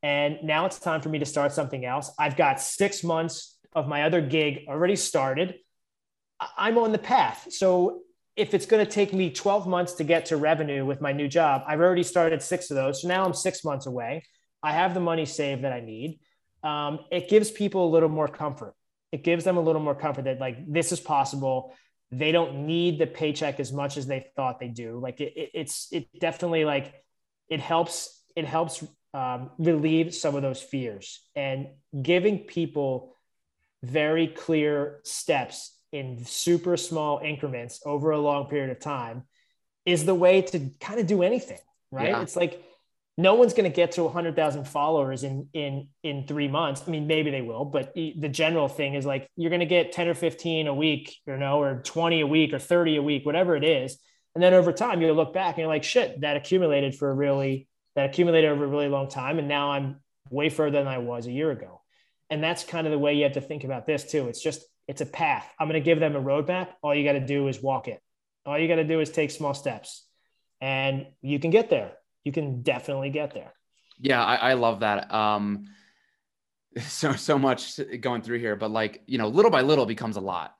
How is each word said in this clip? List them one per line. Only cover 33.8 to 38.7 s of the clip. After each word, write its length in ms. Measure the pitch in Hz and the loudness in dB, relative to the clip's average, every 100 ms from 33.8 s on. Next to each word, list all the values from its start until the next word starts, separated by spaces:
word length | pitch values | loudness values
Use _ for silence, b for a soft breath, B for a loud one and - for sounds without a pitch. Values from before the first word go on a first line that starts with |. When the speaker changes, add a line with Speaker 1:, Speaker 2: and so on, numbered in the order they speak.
Speaker 1:
very 440 | 123 143 151 160 160 | -4 0 2 2 0
clear 720 | 160 - 160 151 147 147 - | -2 -2 2 2 0 -2 -6
steps 760 | - - - 147 123 - - _ _ | -12 -10 0 0 0 -10 -16 _ _
in 340 | 147 131 123 120 | -10 -10 -10 -10
super 500 | - - 175 170 175 | -6 2 2 2 -2
small 440 | 175 165 151 147 | -2 -2 -2 -2
increments 640 | 147 147 143 123 120 - 147 | -4 -6 -6 -8 -10 -12 -6
over 260 | 147 151 | -2 0
a 80 | 151 | 2
long 280 | 147 143 139 | 2 0 -2
period 240 | 143 135 | -4 -4